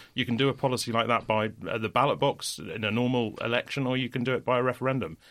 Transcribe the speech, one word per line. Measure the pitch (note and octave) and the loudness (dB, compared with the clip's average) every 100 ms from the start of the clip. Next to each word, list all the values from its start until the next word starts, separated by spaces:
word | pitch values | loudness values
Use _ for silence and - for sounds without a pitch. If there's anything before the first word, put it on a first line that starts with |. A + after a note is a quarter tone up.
| - | -8
you | B2+ B2 | -4 0
can | A2+ | 2
do | C3+ | 2
a | |
policy | - C3+ B2 - | 2 0 0 0
like | A2+ A2+ | 0 2
that | A2+ - | 2 2
by, | G#2+ G#2+ G#2 - | 0 0 -4 -6
uh, | A2+ | -2
the | A2 | 0
ballot | A#2+ C#3 F#2+ | 2 2 4
box | C#3+ - - - | 0 0 -6 -8
in | D#2+ A2 | -8 -4
a | G#2+ | 0
normal | A2 B2 B2+ A2 G#2 | 2 2 2 -2 -4
election, | A2+ A#2+ - C#3+ B2+ | -2 -2 -2 -2 -2
or | C3 | -2
you | A#2+ | -2
can | C3 | -2
do | A#2+ | 0
it | B2 | 0
by | B2 B2 | 2 2
a | |
referendum. | B2+ B2 C3 C3 E2 D#2+ - | 2 0 -2 -2 -4 -8 -20